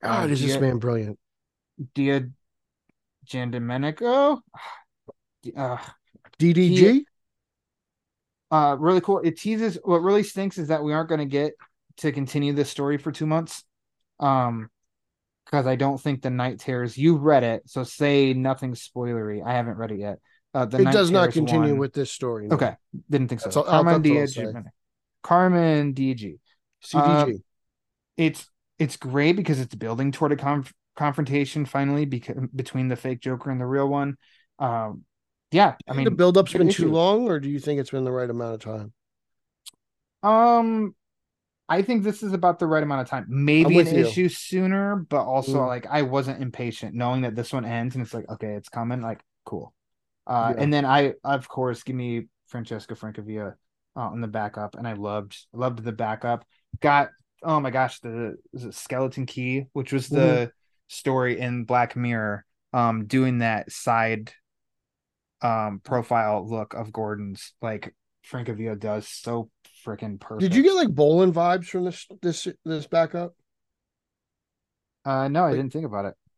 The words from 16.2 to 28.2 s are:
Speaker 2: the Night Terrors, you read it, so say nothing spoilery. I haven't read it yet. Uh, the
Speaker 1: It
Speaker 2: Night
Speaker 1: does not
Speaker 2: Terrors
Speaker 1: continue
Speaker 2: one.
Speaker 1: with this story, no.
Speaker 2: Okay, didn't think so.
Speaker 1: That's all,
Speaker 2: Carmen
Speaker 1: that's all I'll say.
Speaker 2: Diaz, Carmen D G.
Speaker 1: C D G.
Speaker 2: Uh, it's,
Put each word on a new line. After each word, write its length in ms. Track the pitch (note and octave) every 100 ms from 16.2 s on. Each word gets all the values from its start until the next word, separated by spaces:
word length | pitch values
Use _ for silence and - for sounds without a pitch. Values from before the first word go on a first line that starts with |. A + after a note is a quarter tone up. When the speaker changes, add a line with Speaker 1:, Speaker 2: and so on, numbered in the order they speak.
Speaker 2:
the 80 | C3
Night 280 | B2 B2+ G#2
Terrors, 400 | - B2 A#2+ B2+
you 180 | D#3 D#3+
read 280 | D3 C#3
it, 180 | A#2+ A2+ -
so 140 | C#3
say 500 | A#2+ - C#3+ C#3+ C3+
nothing 380 | B2+ C3 C3 C3
spoilery. 680 | A#2 - B2 A#2+ A#2 G#2+ G#2
I 120 | G#2+
haven't 240 | B2 A#2 G#2
read 160 | A2+
it 80 | G2+
yet. 180 | G#2 G2 _ _ _
Uh, 120 | C3+
the 160 | A#2+ C3
Speaker 1:
It 40 |
Speaker 2:
Night 80 | C3
Speaker 1:
does 200 | G#3+ F3
not 80 | F#3+
Speaker 2:
Terrors 140 | E3
Speaker 1:
continue 360 | E3 D3+ D#3+ D3+
Speaker 2:
one. 80 | C#3
Speaker 1:
with 140 | C3+
this 180 | - C3
story, 380 | - B2+ A2+ G#2
no. 80 | D#3
Speaker 2:
Okay, 180 | B2 - _ - -
didn't 200 | C#3+ B2+
think 120 | A#2
so. 60 | -
Speaker 1:
That's 100 | D3
all, 80 |
Speaker 2:
Carmen 380 | D3 D#3+ E3 D#3+
Speaker 1:
that's 80 | D3+
all 80 | D3
I'll 80 | C#3
say. 160 | B2+ A2+
Speaker 2:
Diaz, 180 | A2+ G2 _ _ _ _ _
Carmen 680 | - F3 F#3 F3 E3 D3+ D3
D 220 | C3+ C3+
G. 260 | B2 G2+ D2+ _ _ _ _
Speaker 1:
C 180 | - D3
D 60 |
G. 40 | C#3+
Speaker 2:
Uh, 180 | D3 C#3 G2+ - _ _ _ _ _ _
it's, 340 | -